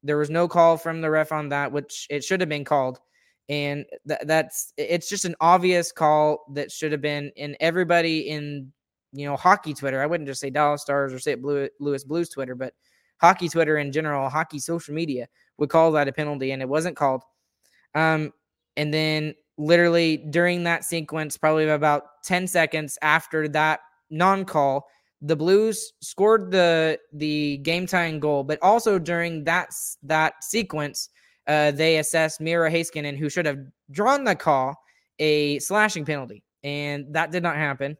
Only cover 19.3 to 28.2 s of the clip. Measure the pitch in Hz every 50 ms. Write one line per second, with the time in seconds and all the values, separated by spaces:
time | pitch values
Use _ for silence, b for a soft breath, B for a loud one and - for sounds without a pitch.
19.3 | 147 _ _ _ _ - 151 151 170 170 175 170 170 170 170 160 156 139 151 151
20.3 | 143 170 175 180 175 175 175 170 170 - - - 170 165 156 - 156 160 156 147
21.3 | - - - 156 156 156 156 151 151 147 147 151 147 147 - - _ _ - -
22.3 | 190 180 185 180 - 175 160 156 - 156 151 139 - - 156 151 151 160 - -
23.3 | - 160 156 151 147 151 156 156 156 - - _ _ _ _ _ 156 156 175 190
24.3 | 196 196 190 185 - 156 143 139 135 143 139 b b b b b b _ 147 147
25.3 | 160 147 156 175 190 202 220 220 214 214 - - _ _ - - - - 196 214
26.3 | 220 226 190 180 185 185 175 170 165 160 160 160 156 - _ _ - 147 151 151
27.3 | 151 151 147 147 143 143 139 156 165 175 185 180 190 180 170 165 156 151